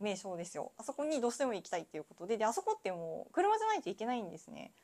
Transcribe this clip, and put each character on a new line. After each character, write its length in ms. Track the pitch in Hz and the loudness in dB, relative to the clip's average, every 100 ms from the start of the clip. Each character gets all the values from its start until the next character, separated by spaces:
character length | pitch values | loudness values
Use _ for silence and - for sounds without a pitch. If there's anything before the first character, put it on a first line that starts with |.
名 160 | 208 185 | -2 -2
称 200 | 196 175 | -4 -6
で 60 | 170 | -6
す 100 | - | -6
よ。 160 | - - | -8 -8
あ 40 | |
そ 120 | - | -8
こ 100 | 277 | -2
に 160 | 294 302 | 0 2
ど 80 | 233 | 2
う 40 | |
し 40 | 233 | 2
て 80 | |
も 80 | 269 | 0
行 100 | 202 | 0
き 60 | - | -2
た 80 | 175 | -4
い 60 | |
っ 20 | |
て 140 | 165 156 | -4 -8
い 20 | |
う 40 | |
こ 100 | - | -8
と 120 | - 175 | -10 -2
で、 120 | 220 | 2
で、 80 | 220 | 4
あ 60 | |
そ 80 | 240 | 2
こ 120 | 381 440 | 0 0
っ 20 | |
て 100 | 202 | 0
も 340 | 175 165 160 - | -2 -4 -6 -2
う 40 | |
車 260 | - 392 440 | 4 6 6
じ 60 | |
ゃ 20 | 440 | 4
な 80 | |
い 80 | 415 | 2
と 80 | - | 0
い 40 | |
け 120 | 196 226 | -2 0
な 80 | |
い 80 | 247 | 0
ん 80 | 196 | -2
で 80 | - | -8
す 100 | - | -12
ね。 220 | 71 - - | -12 -12 -16